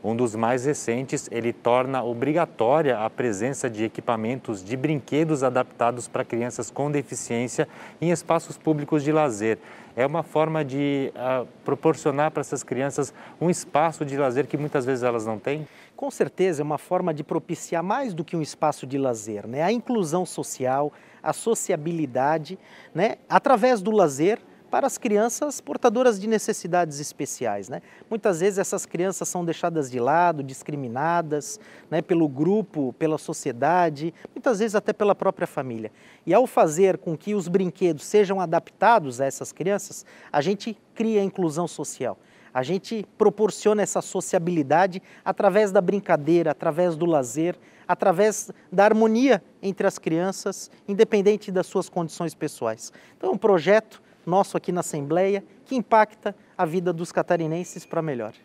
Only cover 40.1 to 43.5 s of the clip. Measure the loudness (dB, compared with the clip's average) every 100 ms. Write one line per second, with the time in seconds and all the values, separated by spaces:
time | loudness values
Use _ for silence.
40.1 | -20 -2 0 0 -2 -6 -12 _ -4 0
41.1 | 2 0 0 -2 0 -4 -6 -10 -6 -6
42.1 | -6 _ -20 -6 -4 -2 -4 -4 -8 -8
43.1 | 4 4 4 0